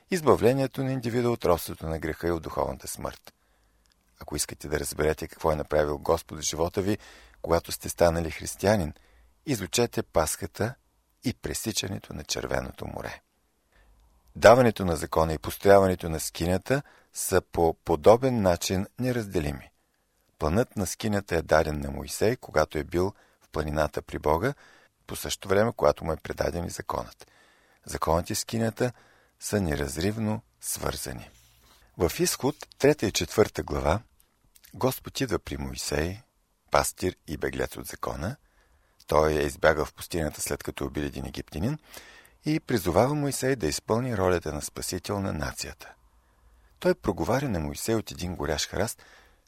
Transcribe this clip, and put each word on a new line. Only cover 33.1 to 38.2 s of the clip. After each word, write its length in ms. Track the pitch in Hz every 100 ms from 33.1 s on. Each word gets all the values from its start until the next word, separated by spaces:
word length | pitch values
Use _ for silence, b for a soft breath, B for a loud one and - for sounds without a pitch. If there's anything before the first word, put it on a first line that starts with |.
четвърта 500 | - 87 - 104 -
глава, 380 | - 71 69 98 - _ _ _ _ _ -
Господ 460 | 98 127 - - -
идва 180 | 135 85
при 180 | - 69
Моисей, 640 | 67 65 - 71 82 104 _ _ _ _ _
пастир 460 | - 139 - 92 - -
и 100 | 69
беглец 400 | 67 65 64 -
от 100 | -
закона. 500 | - - 60